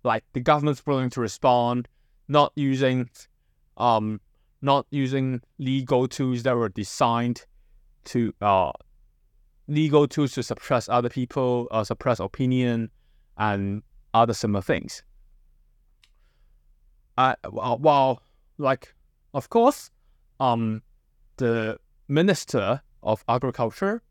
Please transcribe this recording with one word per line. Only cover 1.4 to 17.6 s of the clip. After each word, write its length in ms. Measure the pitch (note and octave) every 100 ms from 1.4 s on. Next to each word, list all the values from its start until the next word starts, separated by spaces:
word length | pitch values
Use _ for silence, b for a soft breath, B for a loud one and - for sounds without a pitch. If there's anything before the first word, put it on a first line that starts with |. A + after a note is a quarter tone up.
| C3+ B2 A#2+ B2 A#2+ _ _ _ -
not 240 | D3 C#3+
using, 540 | - C#3 C3 C3+ B2+ A#2+ - - _ _ _ _ -
um, 440 | A#2+ A2+ G#2+ G#2+ _ _ _ _
not 240 | C#3 C#3 -
using 500 | C#3+ C3 C3+ C3 B2 _ -
legal 500 | C3 C3+ B2 B2+ B2+
tools 360 | - C3 B2
that 120 | B2+
were 140 | A#2+ A2
designed 760 | G2+ G2 - B2 A#2 A#2+ A#2+ - _ _ _ _ _
to, 280 | - B2 A2+ -
uh, 300 | G#2 F#2+ D#2 - - _ _ _ _ _ _ _ -
legal 400 | D3+ D#3 D3 D3
tools 240 | - C#3
to 120 | -
suppress 440 | A2+ A2+ - B2 -
other 220 | B2 A#2+
people, 580 | C3 B2 C3+ B2+ B2 A#2+
uh, 120 | A2
suppress 360 | G#2+ A2+ B2+ A#2
opinion, 680 | F#2+ - C3 B2+ B2 A#2 A2+ _ _ _ _ -
and 440 | G#2+ G2+ G2 G#2 - - _
other 200 | A2+ A#2+
similar 280 | G#2+ A2 G2+
things. 400 | - G#2 - - _ - _ _ _ _ _ _ _ _ _ _ _ _ _ _ _ _ _ _ _ -
Uh, 160 | C3 A#2+
wh-, 340 | - A2